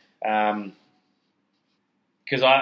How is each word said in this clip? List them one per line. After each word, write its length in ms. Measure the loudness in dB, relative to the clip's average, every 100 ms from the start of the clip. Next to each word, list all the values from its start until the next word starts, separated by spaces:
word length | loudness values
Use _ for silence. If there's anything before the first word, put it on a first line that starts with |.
| _ _
um, 480 | -4 0 -2 -4 -10 -18 _ _ _ _ _ _ _ _ _ _ _ _ _ _ -8
'cause 140 | 0
I, 180 | 2 4